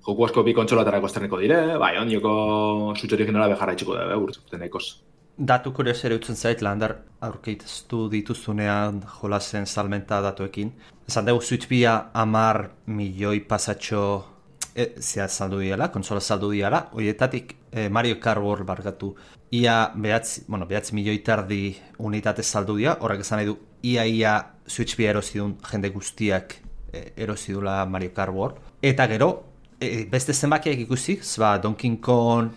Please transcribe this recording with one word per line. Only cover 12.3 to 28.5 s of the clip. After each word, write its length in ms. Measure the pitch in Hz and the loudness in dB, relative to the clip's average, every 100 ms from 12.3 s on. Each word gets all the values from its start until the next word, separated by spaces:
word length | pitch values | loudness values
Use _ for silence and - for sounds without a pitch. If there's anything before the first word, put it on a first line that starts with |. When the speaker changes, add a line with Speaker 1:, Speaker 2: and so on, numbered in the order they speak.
| 110 110 107 98 - - | 4 4 2 -2 -12 -8
Speaker 2:
milioi 540 | 107 101 92 101 104 | -4 -4 -2 0 0
pasatxo, 840 | - 107 - 101 - 107 101 101 - - _ - - | 0 -2 0 -4 -2 0 0 0 -4 -20 _ -12 -10
e, 200 | - 117 - | -4 -4 -4
zea 280 | - - 98 | -6 -4 -4
saldu 320 | - 95 98 | -4 -2 -2
diala, 320 | 95 95 165 | -2 -2 -2
kontsola 280 | 117 92 101 | -4 -4 -4
saldu 280 | - 104 101 | -2 -2 0
diala, 380 | 104 98 151 - | 0 2 0 -2
horietatik, 600 | 113 107 107 131 131 - - - | -2 -2 0 0 -2 -10 -20 -10
e, 180 | 117 107 | -4 0
Mario 300 | 107 120 110 | 2 2 0
Kart 220 | 117 107 | 0 0
World 240 | 101 101 92 | 0 -2 -4
barkatu, 480 | 92 98 95 98 98 - - _ | -6 -6 -8 -10 -10 -20 -20 _
ia 400 | 120 120 117 110 | 2 4 4 2
behatzi, 500 | - 107 113 - - - | 0 0 0 0 -10 -6
bueno, 180 | 107 87 | -6 -2
behatzi 300 | 101 - 107 | -4 -2 -2
milioi 240 | 101 104 | 0 -2
tardi 560 | - 110 95 101 98 92 - - | 2 0 2 -2 -2 -6 -16 -8
unitate 440 | 110 107 104 104 | -4 -2 0 -2
saldu 340 | 107 107 98 104 | -2 -2 0 0
dira, 200 | 123 170 | 2 0
horrek 180 | 113 98 | -2 -4
esan 160 | 101 107 | -2 -2
nahi 60 | 104 | 0
du, 120 | 104 - - | -4 -10 -8
ia, 220 | 120 123 113 | 0 2 2
ia 340 | 113 110 107 - - - | 4 4 4 0 -18 -12
Switch 300 | - 117 - | -6 -4 2
bia 140 | 107 | 2
erosi 260 | 104 - 104 | 2 -2 -4
duen 180 | 101 98 - | -4 -6 -6
jende 180 | 107 98 | -2 -2
guztiak, 680 | 98 - - 107 95 - - - - - | -4 -10 -2 2 2 -2 -16 -14 -14 -12
e, 200 | 170 - - | -12 -14 -8
erosi 360 | 107 104 - | -6 -6 -6
dula 320 | 98 98 98 95 | -4 -2 -2 -2
Mario 260 | 95 90 | -2 -4
Kart 200 | - 98 | -2 -2
World. 220 | 95 113 | -2 -4